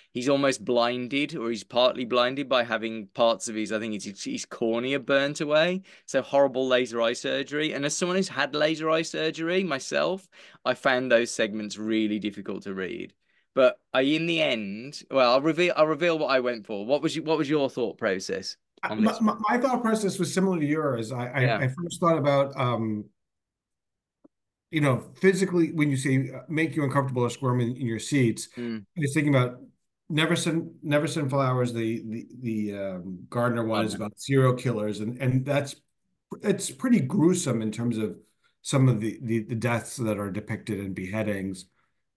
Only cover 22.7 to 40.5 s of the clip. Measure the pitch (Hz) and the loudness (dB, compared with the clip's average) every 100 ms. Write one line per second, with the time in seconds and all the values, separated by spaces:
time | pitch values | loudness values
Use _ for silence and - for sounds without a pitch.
22.7 | 113 110 107 104 _ _ _ _ _ _ | 0 -2 -4 -8 _ _ _ _ _ _
23.7 | _ _ _ _ _ _ _ _ _ - | _ _ _ _ _ _ _ _ _ -4
24.7 | 156 143 120 - - 190 185 175 175 160 | 0 2 2 -2 2 4 4 2 2 2
25.7 | 165 147 131 143 131 131 123 - 156 160 | 2 2 2 2 2 0 -6 -6 -2 0
26.7 | 156 135 139 131 123 120 - 131 123 117 | 0 0 2 0 0 0 0 0 2 0
27.7 | 127 123 113 - 143 117 107 - 120 120 | -2 -4 -4 0 2 2 0 -6 -8 -8
28.7 | 110 101 180 139 156 147 135 123 - - | -8 -10 -4 -2 2 4 4 2 -4 -18
29.7 | _ _ _ - 156 165 170 170 165 - | _ _ _ -4 0 2 2 0 -2 -4
30.7 | - 156 147 156 165 135 139 131 127 123 | -8 0 2 2 -2 0 0 2 2 0
31.7 | 117 113 113 110 113 - 123 120 110 104 | 0 -2 -4 -6 -10 -12 -10 -4 -2 -4
32.7 | 101 98 92 92 90 - 120 123 117 110 | -4 -6 -6 -10 -12 -8 -2 0 0 0
33.7 | 107 107 95 104 - - 135 131 123 123 | 0 0 -2 -8 -8 0 4 4 4 -2
34.7 | 107 107 101 110 123 131 131 135 143 131 | -2 -2 -4 -6 -2 0 0 2 0 -2
35.7 | - _ _ _ _ - - 214 - - | -10 _ _ _ _ -16 -6 0 0 -2
36.7 | - 262 214 127 - 170 180 139 113 110 | -4 2 4 4 4 4 4 0 0 -2
37.7 | 117 120 110 104 - _ _ _ _ - | -2 -2 -2 -4 -6 _ _ _ _ -2
38.7 | 139 131 107 110 - 120 113 107 120 117 | 4 4 4 0 -4 -2 -2 -2 -2 0
39.7 | 113 - - 110 101 101 98 104 | -2 -4 -6 -4 -2 -4 -6 -6